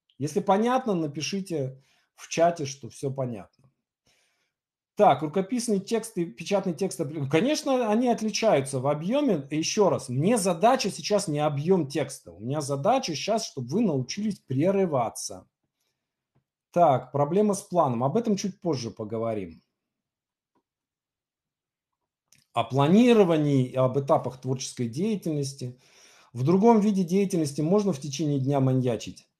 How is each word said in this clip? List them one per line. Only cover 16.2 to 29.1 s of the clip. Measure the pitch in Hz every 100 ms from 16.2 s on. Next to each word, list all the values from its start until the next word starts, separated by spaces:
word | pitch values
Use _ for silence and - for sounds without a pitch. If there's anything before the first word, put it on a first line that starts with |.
| _ _ _ _ _
Так, | 175 165 127 -
проблема | 139 143 185 214
с | 196
планом. | - 175 143 117
Об | 135 202
этом | 233 196
чуть | 196 -
позже | 175 139 113
поговорим. | 95 107 110 113 107 90 82 _ _ _ _ _ _ _ _ _ _ _ _ _ _ _ _ _ _ _ _ _ _ _ _ _ _ _ _ _
О | 117
планировании | 113 131 143 202 247 233 180 160 147 139 127
и | 127
об | 127 139
этапах | 139 147 131 -
творческой | 127 143 - - 120
деятельности. | 120 214 202 170 151 135 135 127 - _ _ _ _ _
В | 120
другом | 131 190 226 226
виде | 208 190
деятельности | 170 190 196 175 151 139
можно | 151 208 196
в | 139
течение | 156 135 151 143
дня | 131 143
маньячить? | 131 131 127 107 -